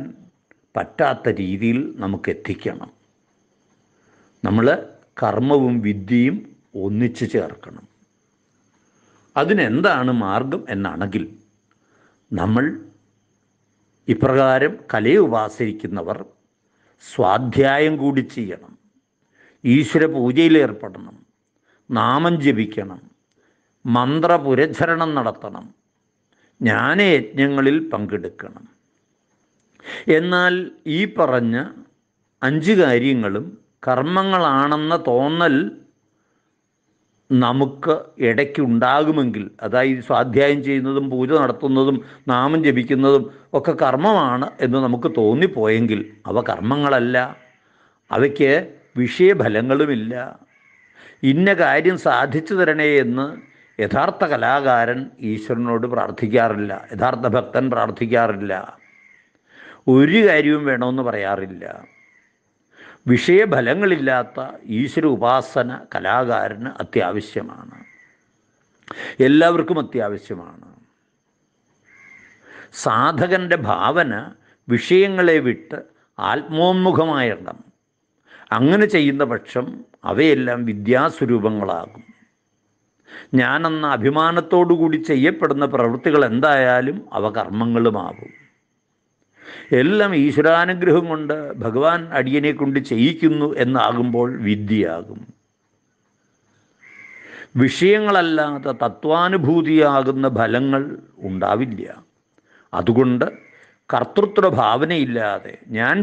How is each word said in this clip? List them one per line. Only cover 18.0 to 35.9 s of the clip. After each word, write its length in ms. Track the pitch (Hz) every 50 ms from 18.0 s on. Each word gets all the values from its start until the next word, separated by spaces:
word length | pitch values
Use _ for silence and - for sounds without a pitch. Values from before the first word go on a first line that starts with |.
| 135 143 139 135 120
ചെയ്യണം, 460 | - - 127 110 92 85 - - - - _ _ _ _ _ _ _ _ _ _ _ _ _ _ _ _ _ -
ഈശ്വര 400 | 120 123 151 139 - - 156 156
പൂജയിൽ 500 | 160 160 135 120 123 127 156 165 160 160 156
ഏർപ്പെടണം, 580 | 135 113 107 - 120 101 - - 95 92 110 - _ _ _ _ _ _ _ _ _ _ _ _ _ -
നാമം 440 | 120 110 110 117 131 147 165 175 175 156
ജപിക്കണം, 600 | 139 143 117 107 110 107 - 110 95 98 90 - - - _ _ _ _ _ _ _ _ _ _ _ _ _ _ -
മന്ത്രപുരചരണം 1300 | 127 117 120 127 135 147 160 165 170 175 160 139 139 127 127 156 156 - - 170 165 165 165 165 160 147
നടത്തണം, 520 | 135 117 110 - - - 104 95 92 - - _ _ _ _ _ _ _ _ _ _ _ _ _ _ _ _ _ _
ജ്ഞാനയജ്ഞങ്ങളിൽ 1160 | 127 113 104 107 120 139 165 196 202 190 156 135 110 - - 135 139 139 139 139 135 139 147 160 160 -
പങ്കെടുക്കണം. 760 | - 104 104 90 104 95 85 87 - - - - - - - _ _ _ _ _ _ _ _ _ _ _ _ _ _ _ _ _ _ _ _ _ _ _ - - - - - -
എന്നാൽ 460 | 156 156 170 180 180 180 180 180 180 185 180 - - _ _
ഈ 120 | 156 151 175 214 208 -
പറഞ്ഞ 420 | 214 160 135 127 123 117 113 117 123 - - - - - _ _ _ _ _ _ _ _ _ _ _
അഞ്ച് 300 | 123 131 147 156 151 202 220
കാര്യങ്ങളും 720 | 185 165 135 123 120 123 139 135 120 107 98 98 104 156 185 - - _ _ _ _
കർമ്മങ്ങളാണെന്ന 1120 | - 131 127 127 139 165 185 190 190 196 190 180 165 147 135 135 143 147 151 151 151 156 170 165
തോന്നൽ 520 | 165 131 120 127 135 147 160 170 170 160 135 143 190 214 - - - _